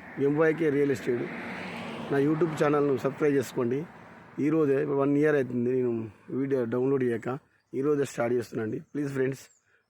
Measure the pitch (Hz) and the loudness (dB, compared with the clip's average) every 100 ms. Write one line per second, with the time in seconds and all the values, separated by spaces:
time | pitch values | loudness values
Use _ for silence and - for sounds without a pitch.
0 | - - 139 147 160 156 160 139 143 131 | -12 -2 2 4 4 4 2 2 2 0
1 | - 120 180 - - - - - - - | 0 -2 -2 -8 -10 -10 -10 -10 -10 -10
2 | - 139 143 156 170 151 151 147 143 131 | -4 0 2 2 0 2 2 2 2 0
3 | 135 127 151 139 120 135 120 131 175 - | -2 0 2 2 0 -2 -2 -2 -6 -14
4 | - - - - 143 160 147 135 147 139 | -20 -20 -14 -4 0 2 2 2 0 0
5 | 139 143 151 147 123 123 120 131 123 117 | 2 4 4 2 0 0 0 0 0 -2
6 | 113 - - 127 139 135 117 123 131 139 | -6 -12 -8 -4 -2 0 0 0 0 2
7 | 127 117 127 131 _ _ _ - 139 143 | 0 -2 -4 -8 _ _ _ -2 0 0
8 | 139 - 120 123 110 - 107 - - 143 | 0 0 0 0 -2 -4 -4 -6 -8 -6
9 | 143 139 131 135 - _ _ _ | -4 -2 -2 -2 -12 _ _ _